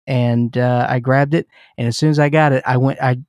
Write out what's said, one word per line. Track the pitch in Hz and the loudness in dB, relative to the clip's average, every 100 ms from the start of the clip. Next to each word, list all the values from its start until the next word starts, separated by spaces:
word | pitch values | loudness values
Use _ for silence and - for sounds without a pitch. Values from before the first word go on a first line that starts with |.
| - | -4
and, | 127 120 120 120 123 | -2 0 0 -2 -2
uh, | 123 123 123 | 0 0 0
I | 127 | -2
grabbed | 117 135 143 | 0 0 2
it, | 165 - _ - - | -2 -4 _ -18 -6
and | 120 | -6
as | 117 | 0
soon | 156 | 0
as | 151 | 2
I | 147 | 2
got | 156 151 | 2 2
it, | 131 - | 2 0
I | 127 | 0
went, | 135 135 | 0 0
I | 131 127 | -2 -2